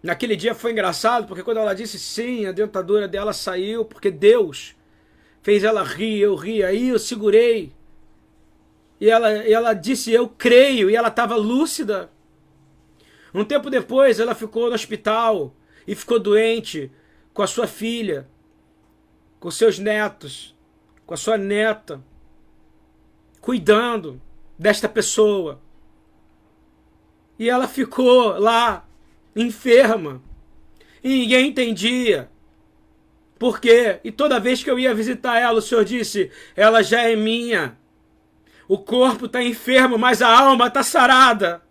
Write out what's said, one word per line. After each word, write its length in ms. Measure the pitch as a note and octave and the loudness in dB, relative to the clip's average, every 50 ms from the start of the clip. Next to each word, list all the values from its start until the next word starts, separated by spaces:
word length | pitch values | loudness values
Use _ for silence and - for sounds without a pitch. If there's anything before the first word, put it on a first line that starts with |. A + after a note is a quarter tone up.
| - | -6
Naquele 320 | E3+ E3+ - - A#3 G#3+ | -8 -6 -6 -4 -6 -6
dia 180 | E3 E3 A#3 A3 | -4 -4 -6 -6
foi 180 | - - A#3 | -4 -6 -6
engraçado, 560 | A3+ G#3+ F#3+ F3+ E3 - - A3 A#3+ A#3+ G#3 | -4 -4 -4 -4 -4 -2 -2 -2 -2 -2 -4
porque 160 | - F#3+ F3 F#3 | -6 -12 -12 -6
quando 140 | - A#3 | -6 -4
ela 160 | A3 A3 G#3 G3 | -2 -2 -4 -4
disse 260 | F#3+ A#3 G#3 - F3 | -6 -8 -14 -14 -14
sim, 460 | - - - G#3+ A#3 B3 B3+ A#3 G#3 | -14 -12 -8 -8 -6 -6 -6 -6 -6
a 60 | F#3+ | -6
dentadura 560 | F#3+ F3 G#3+ G#3 G#3 G3 F3+ E3+ G3+ G#3+ G3+ | -4 -4 -6 -4 -4 -8 -4 -2 -2 -2 -2
dela 260 | F#3+ E3+ G3 G3+ G#3+ G#3 | -4 -8 -6 -6 -6 -8
saiu, 500 | - - G3 F#3 F#3 F#3 G#3 A3 A#3 A3 | -8 -8 -8 -6 -6 -6 -6 -4 -6 -6
porque 280 | A3 - - - G3+ | -8 -10 -6 -6 -4
Deus 640 | F3+ D3 F3+ G3+ A#3 B3 G#3 D#3+ C3+ - - - _ _ _ _ _ _ _ _ _ _ _ _ _ _ | -4 2 4 4 6 6 2 -2 -4 -12 -18 -18 _ _ _ _ _ _ _ _ _ _ _ _ _ _
fez 220 | _ - G#3 G#3 F#3+ | _ 0 0 2 2
ela 200 | G#3+ A3 G#3 F#3 | 0 0 -2 -4
rir, 360 | B2+ B2+ D3+ G#3 A3+ G#3+ G#3 | -6 -6 -6 -6 -4 -2 0
eu 140 | G3+ G#3 G3 | 0 0 0
ri, 280 | D3+ D#3 G3 A3+ G#3+ F#3+ | -4 -6 -6 -4 -4 -2
aí 260 | F3+ G3 A3 B3 B3+ | -2 -2 -2 -2 -2
eu 100 | B3 G#3 | -2 -4
segurei. 760 | - - B3 G#3+ G#3 G#3 G3+ A3 A#3+ A#3+ A#3 A3 E3+ C#3 - _ - _ - - - _ _ _ _ _ _ _ _ _ _ _ _ _ _ _ _ _ _ _ | -4 -6 -10 -4 -2 2 4 4 4 4 0 -2 -4 -10 -18 _ -20 _ -20 -20 -20 _ _ _ _ _ _ _ _ _ _ _ _ _ _ _ _ _ _ _
E 80 | G#3 G#3+ | 2 2
ela, 240 | A3+ A3+ A#3 A3 G#3+ G#3 A3 | 2 4 2 2 0 0 0
e 60 | A3 | 2
ela 220 | G#3+ A3+ A#3 A#3 A3 | 2 2 2 0 -2
disse, 380 | F#3+ D#3 A3 C4 - - A3+ | -2 -2 -6 -6 -4 -2 0
"Eu 180 | A3+ A#3 B3 A#3+ | 2 0 0 0
creio", 600 | - _ - B3 A#3+ B3 C4+ C#4 C4+ A#3+ G3 F#3+ | -6 _ 2 6 6 8 6 6 4 0 2 2
e 60 | G#3+ | 2
ela 160 | A#3 A#3 A3+ | 2 0 -2
tava 240 | A3+ - A#3+ G#3 A#3 | 0 -2 -2 -2 -2
lúcida. 760 | A3+ G#3 G#3+ A#3+ C4 D#4 D#4+ - - C#4+ G3+ G#3+ - - - _ _ _ _ _ _ _ _ _ _ _ _ _ _ _ _ _ _ _ _ _ _ _ _ - | -2 -2 -2 0 -2 -2 -2 -4 -8 -6 -6 -6 -8 -8 -14 _ _ _ _ _ _ _ _ _ _ _ _ _ _ _ _ _ _ _ _ _ _ _ _ -6
Um 100 | F#3 G#3+ | -6 -4
tempo 260 | G#3+ C#4+ C#4+ C#4+ C#4+ | -2 -2 -4 -2 -2
depois, 500 | C4 B3 - - B3+ C4 C#4 C4+ A3+ G3+ | -4 -4 -4 0 2 4 4 4 4 2
ela 160 | A3+ A#3+ A3+ | -2 -4 -4
ficou 340 | - A3 G#3+ - A3+ A#3 A#3 | -8 -10 -10 -6 -4 -4 -2
no 60 | B3 | -4
hospital 800 | A3 - - A3 G#3 _ G#3 G#3+ A3+ A#3 A3+ A3 F#3 C#3+ C3 _ _ _ _ _ _ _ | -4 -6 -8 -12 -8 _ -4 -2 0 0 0 -2 -2 -6 -10 _ _ _ _ _ _ _
e 100 | - G3+ | -12 -12
ficou 240 | - - - A#3 A3+ | -12 -4 -2 -2 -2
doente 720 | F#3 G3+ G#3 G#3+ A3 A3+ A3+ A#3 A3 - - D#3+ C#3+ C3 _ _ _ _ _ _ _ _ _ | 0 2 2 2 2 2 -2 -4 -6 -10 -12 -12 -12 -12 _ _ _ _ _ _ _ _ _
com 80 | - | -6
a 60 | G#3 | -6
sua 180 | - - - A#3+ | -4 -4 -6 -6
filha, 640 | - - - G#3+ A3+ A#3 A#3 A3+ F#3+ D#3+ C#3 C3 _ _ _ _ _ _ _ _ _ _ _ _ _ _ _ _ _ _ _ _ _ _ _ | -6 -6 -8 -8 -6 -6 -6 -6 -6 -8 -8 -10 _ _ _ _ _ _ _ _ _ _ _ _ _ _ _ _ _ _ _ _ _ _ _
com 100 | - F3 | -14 -12
seus 300 | - - A3+ A3+ F#3+ - | -4 0 0 0 0 0
netos, 760 | G3 G#3+ G#3 G#3+ G#3+ G3+ G3+ _ - C#3 C3 - - - _ _ _ _ _ _ _ _ _ _ _ | -4 -4 -4 -4 -4 -6 -8 _ -20 -20 -18 -18 -20 -20 _ _ _ _ _ _ _ _ _ _ _
com 100 | - E3+ | -14 -14
a 20 | |
sua 200 | - - G#3+ A3 | -10 -4 -4 -4
neta, 640 | G#3+ G3 G3 G#3 G3+ G#3+ A3 G#3+ G#3+ _ - D#3 C3+ C3 _ _ - _ _ _ _ _ _ _ _ _ _ _ _ _ _ _ _ _ _ _ _ _ _ _ _ | -2 -2 -4 -4 -2 -2 -2 -4 -6 _ -16 -16 -16 -16 _ _ -20 _ _ _ _ _ _ _ _ _ _ _ _ _ _ _ _ _ _ _ _ _ _ _ _
cuidando 800 | - - B3+ A#3 D#3+ E3+ G#3+ G#3+ A#3+ A#3+ A#3 G#3+ E3 D3+ B2+ B2+ - - - - - - - - | -8 -6 -6 -2 2 4 4 4 4 -2 -4 -6 -8 -10 -18 -18 -20 -20 -20 -20 -20 -20 -20 -2
desta 280 | D#3+ G#3+ G3+ G#3 - | 0 0 0 2 -2
pessoa. 720 | G#3+ - A3 G3 - - - G#3+ G#3 G3+ G3 F3 D3+ C3+ - _ _ _ _ _ _ _ _ _ _ _ _ _ _ _ _ _ _ _ _ _ _ _ _ _ _ _ _ _ _ _ _ _ _ _ | -4 -4 -2 -4 -2 0 2 2 2 2 -2 -4 -8 -12 -14 _ _ _ _ _ _ _ _ _ _ _ _ _ _ _ _ _ _ _ _ _ _ _ _ _ _ _ _ _ _ _ _ _ _ _
E 120 | _ A3 A#3 | _ -4 -2
ela 180 | B3 B3 C4 | 0 0 -2
ficou 680 | B3 - C4+ C4 - - - B3+ B3 B3 B3+ A#3+ G#3+ F3+ | -4 -4 -6 -6 -6 -2 0 4 6 6 6 4 2 0
lá 500 | F3 G3+ A3+ A#3 A#3 A#3+ A3+ G3 F3 - _ _ _ _ _ _ _ _ _ _ | 2 2 2 2 2 2 0 -2 -4 -10 _ _ _ _ _ _ _ _ _ _
enferma. 840 | G#3+ A#3 A#3+ A3 - - C4 A#3 B3 C4+ G#3+ A3 G#3+ E3 D3 C3+ C3 _ - - - - _ - - - - _ _ _ _ _ _ - | -4 -4 -4 -4 -6 2 6 6 6 6 6 2 -2 -4 -10 -14 -16 _ -20 -20 -20 -20 _ -20 -20 -20 -20 _ _ _ _ _ _ -4
E 60 | B3+ | -2
ninguém 380 | C4+ C4 B3 A3 B3 B3+ C4 | 0 0 2 2 2 2 2
entendia. 800 | D4 - C4 B3+ A#3 A3 E3 F#3+ A#3 B3 B3+ B3 A3+ F#3+ C#3+ A#2+ - _ _ _ _ _ _ _ _ _ _ _ _ _ _ _ _ _ _ _ _ _ _ | 2 0 -2 -2 -2 -2 -4 -2 -2 -2 0 0 0 0 0 -2 -10 _ _ _ _ _ _ _ _ _ _ _ _ _ _ _ _ _ _ _ _ _ _
Por 220 | A#3+ B3 G#3+ - | -2 -2 -2 0
quê? 380 | - A#3+ A3+ A#3+ A#3+ A3 F3+ - _ | 4 6 6 6 6 2 -2 -4 _
E 80 | A#3 | -14
toda 280 | G#3+ - C#4+ D4+ C4 A#3 | -4 -2 0 0 0 0
vez 240 | G3 A#3+ B3+ B3 - | 0 -2 -2 -2 -2
que 60 | D4 | -4
eu 100 | C4 B3 | -4 0
ia 160 | B3+ C4 A#3+ | 0 0 0
visitar 440 | G#3+ A3 A#3 B3 - - B3+ A#3 A#3 | 0 -4 -4 -6 -6 -4 -2 0 0
ela, 200 | B3 A#3+ A3+ A3+ | 0 2 0 -2
o 20 | |
Senhor 240 | G#3 - A#3+ A#3 G#3 | -2 0 0 0 0
disse, 460 | G3 A#3+ B3 A3 - - G3+ F#3 - - - - - _ | 0 -2 -6 -6 -4 -4 -4 -4 -4 -6 -20 -20 -16 _
"Ela 260 | - G#3 A3 A3+ A3+ | 2 4 4 6 4
já 220 | G#3 - A3+ A#3+ A#3 | 2 2 0 0 2
é 120 | A#3 A3+ | 0 0
minha." 600 | G#3+ G#3+ A3 A3+ A#3 A#3+ A#3+ A3+ F3+ D#3 B2+ A2+ _ _ _ _ _ _ _ _ _ _ _ _ _ _ _ _ _ _ | 0 0 -2 -2 -4 -4 -4 -4 -4 -4 -6 -10 _ _ _ _ _ _ _ _ _ _ _ _ _ _ _ _ _ _
O 100 | _ F#3+ | _ -4
corpo 520 | G3+ - - A3+ B3 B3+ C4 A#3 A3 B3+ - | -4 -4 -4 0 2 2 2 2 -2 -8 -8
tá 120 | - B3 | -6 -4
enfermo, 560 | B3 A#3+ A#3 - - B3 B3+ C4 C4 B3+ B3 | -4 -4 -6 -6 -4 2 4 4 4 4 2
mas 240 | A3 A#3 B3+ B3 - | 0 2 0 2 2
a 180 | B3 A#3 A3+ B3 | 4 6 6 8
alma 300 | C#4 C4+ C4+ A#3+ A#3+ B3 | 8 6 6 4 2 0
tá 140 | A#3+ C#4 C4 | 0 -2 -4
sarada. 760 | - - - B3 B3 C4 B3+ A#3 A#3+ A3+ G3+ G3 E3+ E3+ E3+ _ _ | 0 2 4 4 6 6 6 6 6 4 2 -2 -4 -4 -8 _ _